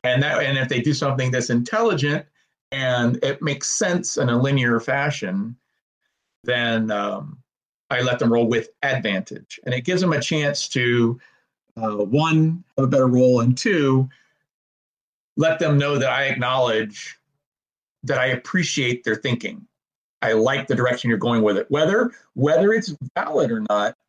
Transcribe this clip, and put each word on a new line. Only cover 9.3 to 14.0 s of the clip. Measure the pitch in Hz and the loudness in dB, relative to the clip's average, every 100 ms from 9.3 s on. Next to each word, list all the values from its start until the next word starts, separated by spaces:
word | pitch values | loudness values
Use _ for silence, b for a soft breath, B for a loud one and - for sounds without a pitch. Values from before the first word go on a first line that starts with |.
| - - - | -14 -16 -12
And | - | -6
it | 127 | -4
gives | 127 185 | -2 0
them | 180 | 0
a | 147 | 0
chance | - 156 143 143 - | 0 0 0 -2 -4
to, | 131 120 120 117 120 b b b _ _ - | -2 2 4 2 0 b b b _ _ -8
uh, | 110 104 | -6 -4
one, | 101 139 160 160 160 170 - | 0 2 2 2 2 -2 -6
have | - | -2
a | 135 | 2
better | 135 127 | 2 4
roll, | 123 127 123 | 6 6 6
and | 120 | 4
two, | 127 233 175 139 131 | 2 0 2 4 2